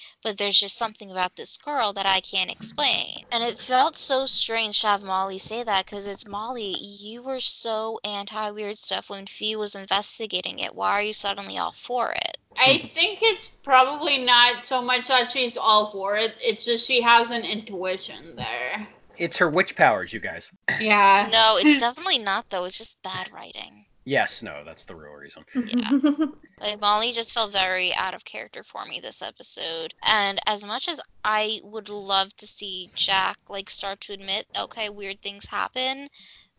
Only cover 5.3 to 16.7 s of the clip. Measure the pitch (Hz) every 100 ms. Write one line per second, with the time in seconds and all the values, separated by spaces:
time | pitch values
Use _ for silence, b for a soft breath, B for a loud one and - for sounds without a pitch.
5.3 | 190 - 226 233 196 190 202 202 190 214
6.3 | 202 226 247 208 180 202 202 202 233 254
7.3 | 262 247 - 233 220 220 226 208 202 202
8.3 | 208 214 208 208 214 - 196 - 202 196
9.3 | - 214 214 208 202 190 196 208 - 214
10.3 | 180 185 180 185 - 190 202 208 214 202
11.3 | 196 196 190 170 - - 247 226 - -
12.3 | - _ - 262 294 - - 339 392 453
13.3 | 415 - - - 262 262 294 294 277 247
14.3 | 240 240 240 - 254 247 247 240 262 240
15.3 | 269 247 - 214 214 214 196 190 208 220
16.3 | - - 214 -